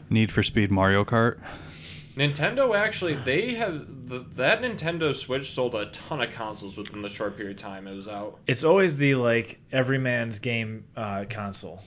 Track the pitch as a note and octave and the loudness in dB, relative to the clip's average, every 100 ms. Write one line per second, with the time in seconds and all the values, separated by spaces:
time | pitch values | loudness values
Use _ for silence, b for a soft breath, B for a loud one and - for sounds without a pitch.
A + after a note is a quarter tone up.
0 | - A2+ G#2+ A2 - A2 G2 G2 F#2+ G2 | 0 4 4 2 2 4 4 6 6 6
1 | G#2 A#2 A#2 - B B B B B B | 4 2 2 0 B B B B B B
2 | B C3+ C#3+ C#3+ E3+ B3 B3+ G3+ G#3+ - | B -2 0 0 0 2 2 4 2 0
3 | F3 C#3 B2+ D3+ B3 A3+ G#3 D3+ - C3 | -2 -2 2 2 2 -2 -2 -4 -10 -14
4 | B2 B2+ - B2 C#3+ A3+ B3 G3 D#3 E3+ | -10 -10 -8 0 2 2 0 -4 -4 0
5 | D#3 B2+ - C3 C#3 C3+ B2 A2 G#2 - | 0 0 -2 -4 -2 0 0 0 -4 -8
6 | - D3+ A#2 A#2 A2 G2+ G2+ G#2 G2+ G#2 | -6 -4 -4 -4 -8 -8 -10 -10 -10 -8
7 | G#2 G2+ G#2 G2+ G2 G2 G2+ F#2+ G2 G2 | -8 -4 -4 -4 -8 -8 -10 -10 -10 -10
8 | G#2 G#2 G#2 - - A#2+ D#3+ F#3+ F#3 C#3+ | -10 -8 -8 -6 -2 2 6 8 6 4
9 | C#3 C3 A#2+ A#2 A2+ - - C3+ B2+ C3+ | 4 6 4 4 0 -10 -2 0 2 2
10 | B2+ A#2+ A#2 G#2 B2 A#2 A2 A2 - A#2+ | 0 0 -2 -4 -2 -2 -2 -8 -12 -8
11 | G#2+ G2 G2+ G#2+ G2+ F#2+ F2+ F2+ | -4 -4 -6 -6 -8 -8 -12 -14